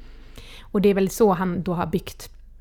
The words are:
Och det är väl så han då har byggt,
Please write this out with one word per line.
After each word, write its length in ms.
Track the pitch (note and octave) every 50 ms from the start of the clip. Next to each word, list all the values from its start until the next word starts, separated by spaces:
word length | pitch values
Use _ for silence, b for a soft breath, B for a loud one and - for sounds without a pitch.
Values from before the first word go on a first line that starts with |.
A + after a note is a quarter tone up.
| B B B B B B B B B B B B
Och 180 | B B B G#3
det 80 | F#3 G3+
är 60 | F#3+
väl 160 | G3 F#3+ F3+
så 220 | - - A3+ G3+
han 300 | F3 E3 F#3 F3+ F3 F#3+
då 120 | D#3 F#3 E3+
har 120 | F3 F3
byggt, 480 | D#3+ - F3 - - - - - - - - - - - -